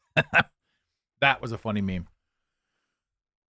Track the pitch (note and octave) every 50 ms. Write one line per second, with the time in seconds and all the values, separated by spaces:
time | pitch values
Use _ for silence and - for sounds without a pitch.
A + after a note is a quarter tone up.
0 | _ _ - D#3 - - - E3+ - - _ _ _ _ _ _ _ _ _ _
1 | _ _ _ - C#3+ C#3 C3 - - A#2 A2+ - - A2 G#2 G#2 G2 F#2+ F#2 F2+
2 | E2+ - _ _ _ _ _ _ _ _ _ _ _ _ _ _ _ _ _ _
3 | _ _ _ _ _ _ _ _ _